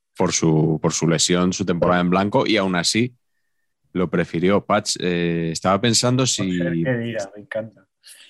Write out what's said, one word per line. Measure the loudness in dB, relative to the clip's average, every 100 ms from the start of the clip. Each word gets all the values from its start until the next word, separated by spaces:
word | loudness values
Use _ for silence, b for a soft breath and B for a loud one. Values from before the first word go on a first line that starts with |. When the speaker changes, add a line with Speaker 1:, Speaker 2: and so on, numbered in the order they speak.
| _ -4
Speaker 1:
por | -2
su, | 2 2 4 2 2
por | 0
su | 0 2
lesión, | 2 2 2 2
su | 0 -2
temporada | 0 2 2
en | 2
blanco, | 2 2 0 2
y | 0
aún | 0 0
así | 0 0 -2 -6 _ _ _ _ _ _ _
lo | -4 -2
prefirió. | -2 -2 0 2 2 2
Patch, | 0 -2 -4
eh, | -2 -2 0 -2 -2
estaba | -2 0 2
pensando | 2 2 2 0
Speaker 2:
Por | 0
Speaker 1:
si, | -2 -2 -2
Speaker 2:
ser | -2
Khedira, | -2 -2 -2 -4 -8 -10
me | -14
encanta. | -10 -10 -10 -14 _ _ B B